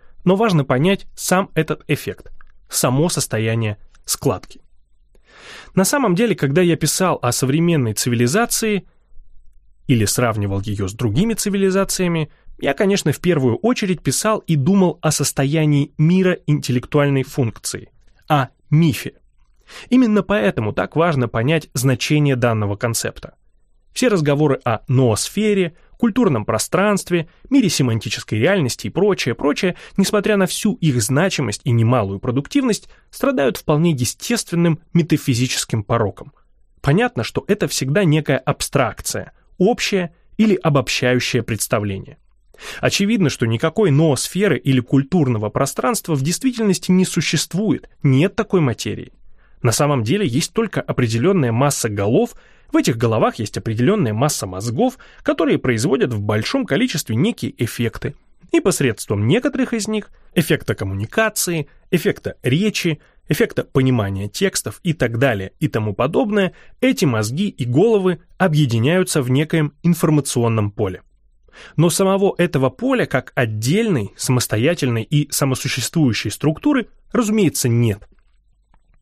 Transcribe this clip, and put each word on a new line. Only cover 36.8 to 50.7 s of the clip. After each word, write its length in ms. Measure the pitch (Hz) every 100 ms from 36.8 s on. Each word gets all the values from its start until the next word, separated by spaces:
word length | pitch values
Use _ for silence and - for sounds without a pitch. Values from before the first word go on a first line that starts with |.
Понятно, 440 | - 180 240 -
что 200 | 107 - -
это 180 | 208 156
всегда 380 | - 131 185
некая 340 | 175 156 - 131
абстракция – 920 | - - - 139 113 - - 98 - - _ -
общее 520 | 190 240 - 190 175 - _ -
или 180 | 220 -
обобщающее 880 | 156 139 - - 123 123 - 123
представление. 720 | 113 110 - 113 104 95 - - _ _ _ - - -
Очевидно, 500 | 131 - 202 233 147
что 160 | - 113
никакой 440 | 113 160 220 190
ноосферы 680 | 139 160 127 - 180 202 131
или 220 | 139 127
культурного 680 | 120 135 127 185 131 110 104
пространства 640 | 131 139 - 254 220 -
в 80 | 143
действительности 680 | 143 - 262 226 208 180 -
не 140 | 185
существует, 840 | 180 180 - 156 - 175 214 123 - _
нет 320 | 143 131 139
такой 260 | - - 185
материи. 520 | 143 - 107 - - - - - - -
На 100 | 120
самом 300 | - 147 135
деле 240 | 110 202 160
есть 260 | 123 -
только 280 | - 226